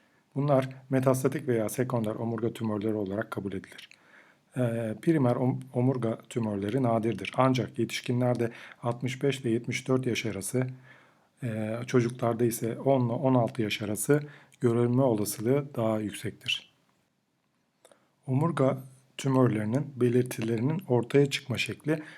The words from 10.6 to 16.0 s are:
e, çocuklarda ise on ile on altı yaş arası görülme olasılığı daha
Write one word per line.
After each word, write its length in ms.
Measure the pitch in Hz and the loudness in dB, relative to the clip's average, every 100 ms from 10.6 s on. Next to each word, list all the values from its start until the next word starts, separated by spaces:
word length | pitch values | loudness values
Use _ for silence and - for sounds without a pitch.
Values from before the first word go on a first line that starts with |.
| 131 131 - - _ _ _ _ | -2 -6 -18 -20 _ _ _ _
e, 360 | 120 110 107 113 123 | -6 -4 -4 -6 2
çocuklarda 580 | 131 117 - 117 113 | 2 2 0 -2 2
ise 340 | 120 113 113 123 | 0 0 -4 -2
on 260 | 135 135 120 | 2 2 2
ile 60 | |
on 220 | 120 135 | 0 2
altı 280 | 127 110 - | 4 2 0
yaş 200 | 104 - | -4 -2
arası 400 | 104 104 - 147 147 - - _ | -4 -2 2 2 0 -12 -20 _
görülme 420 | 120 117 120 123 | 2 4 4 4
olasılığı 720 | 135 107 101 - 107 143 147 | 4 2 -2 -2 0 0 0
daha 260 | - 110 107 | -2 0 0